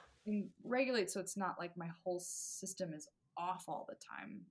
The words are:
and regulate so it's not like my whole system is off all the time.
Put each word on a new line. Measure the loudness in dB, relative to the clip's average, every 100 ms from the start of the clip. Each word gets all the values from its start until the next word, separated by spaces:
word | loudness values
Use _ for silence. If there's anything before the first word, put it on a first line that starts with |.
| -6 -6 2
and | 2 2 -4
regulate | 2 4 6 6 4
so | 0
it's | -2 0
not | 0 0
like | -4 -4
my | -6 -4
whole | -2 0
system | -2 -4 -4 -4 -4 -2 -2
is | -2 -10 _ _ -2
off | 0 0 -2
all | -4 -4
the | -8
time. | -8 -8 -6 -8 -4